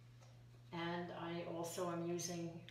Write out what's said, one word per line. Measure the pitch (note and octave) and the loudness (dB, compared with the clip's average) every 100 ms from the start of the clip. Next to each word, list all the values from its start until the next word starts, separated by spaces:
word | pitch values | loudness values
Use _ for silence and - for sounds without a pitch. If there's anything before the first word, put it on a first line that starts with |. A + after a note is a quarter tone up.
| - - - - - - - | -16 -16 -16 -16 -16 -16 -4
and | E3+ E3+ F3 E3+ - | 0 2 2 0 -2
I | E3+ E3+ E3+ | 0 0 0
also | E3 E3+ F#3+ F3 | 0 0 2 2
am | E3+ E3+ | 4 4
using | F3 F3+ E3+ E3+ E3 - | 4 2 2 0 -2 -8